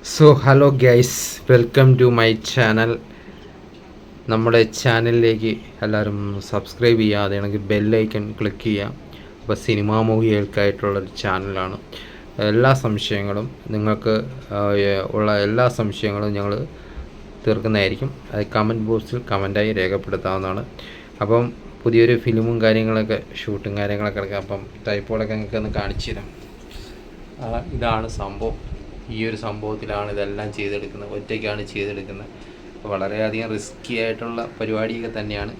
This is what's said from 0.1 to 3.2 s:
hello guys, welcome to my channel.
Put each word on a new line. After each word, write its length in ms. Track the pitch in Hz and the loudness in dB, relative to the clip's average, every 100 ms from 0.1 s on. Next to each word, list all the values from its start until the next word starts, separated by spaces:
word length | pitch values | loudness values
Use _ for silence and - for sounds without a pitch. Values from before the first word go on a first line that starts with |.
| - | 8
hello 460 | 151 143 135 135 143 | 8 8 8 8 6
guys, 420 | 135 127 123 127 - - - - | 6 6 8 6 0 -8 -10 4
welcome 460 | 123 120 139 135 123 | 6 6 6 8 8
to 120 | 123 | 6
my 280 | 120 113 110 | 6 4 2
channel. 600 | - - 113 110 113 113 - - | -2 2 4 4 2 -2 -6 -20